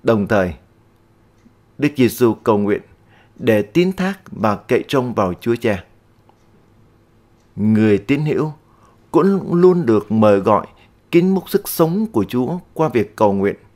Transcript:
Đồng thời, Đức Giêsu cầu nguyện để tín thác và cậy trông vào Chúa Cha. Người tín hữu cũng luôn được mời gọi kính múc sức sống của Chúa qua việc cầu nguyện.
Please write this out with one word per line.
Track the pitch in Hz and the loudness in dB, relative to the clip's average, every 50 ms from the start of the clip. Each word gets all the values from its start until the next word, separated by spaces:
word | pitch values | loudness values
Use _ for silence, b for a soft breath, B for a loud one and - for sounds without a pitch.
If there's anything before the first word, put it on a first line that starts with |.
| _ | _
Đồng | - 113 104 101 | 0 0 0 0
thời, | - 113 101 92 87 71 - _ _ _ _ _ _ _ _ _ _ _ _ _ _ _ _ _ _ _ _ _ _ _ | 0 0 -2 -2 -2 -6 -12 _ _ _ _ _ _ _ _ _ _ _ _ _ _ _ _ _ _ _ _ _ _ _
Đức | - 139 147 147 | -4 -4 -4 0
Giêsu | - 127 110 - - 123 117 107 | 2 0 0 2 2 0 0 0
cầu | - _ 117 107 | 0 _ -2 0
nguyện | 104 101 101 101 - - _ _ _ b b b b b b b | 0 0 -2 -4 -4 -6 _ _ _ b b b b b b b
để | - - 120 110 104 | -6 -2 0 0 0
tín | 104 - _ 170 175 190 190 | -2 -2 _ 0 0 0 -2
thác | - 180 190 196 - _ - | -4 -6 -6 -6 -10 _ -18
và | - - 104 107 101 | -8 -4 -2 -2 -2
cậy | 98 - - 123 - - | -4 -4 -2 -2 -2 -2
trông | - - 135 123 123 107 | -2 -2 -2 -2 -2 -2
vào | 110 101 90 90 - | -2 -2 -2 -4 -6
Chúa | - 117 117 | -4 -4 -4
Cha. | 117 - 113 101 92 - _ _ _ _ _ _ _ _ _ _ _ _ _ _ _ _ _ _ _ _ _ _ _ _ _ _ _ _ _ _ _ _ _ _ | -2 -2 -4 -4 -4 -8 _ _ _ _ _ _ _ _ _ _ _ _ _ _ _ _ _ _ _ _ _ _ _ _ _ _ _ _ _ _ _ _ _ _
Người | 101 104 107 110 107 110 107 104 | -4 0 0 2 4 4 4 2
tín | - 107 - 139 143 151 | 2 2 -2 -2 -2 0
hữu | 151 - 90 151 156 147 _ b b b b b b b b _ _ | -2 -2 -2 -4 -4 -8 _ b b b b b b b b _ _
cũng | - 165 156 196 196 185 - - 170 | 0 2 2 2 0 0 -2 -2 0
luôn | 175 180 185 180 175 - | 4 4 4 4 4 2
được | 117 110 104 - - | 2 0 0 0 0
mời | 107 110 110 107 101 98 | 0 4 4 4 4 4
gọi | 95 107 104 98 - - b b b b b _ _ _ | 2 2 0 0 0 -6 b b b b b _ _ _
kính | - 170 175 185 190 | 0 2 2 2 -2
múc | 185 - - | -2 -4 -2
sức | - 190 - - | -4 -4 -4 -4
sống | - - 165 160 170 208 220 | -2 0 0 0 0 -4 -6
của | 208 - 110 98 | -2 -2 -4 -4
Chúa | - - 123 127 123 170 180 - _ _ | -2 -2 -4 -4 -4 -6 -10 -12 _ _
qua | - 160 151 | -4 -4 -2
việc | 113 117 101 - - | 0 -2 -2 -4 -2
cầu | - 110 104 98 | 0 0 0 2
nguyện. | 98 98 98 - - _ _ _ | 0 -2 -2 -4 -6 _ _ _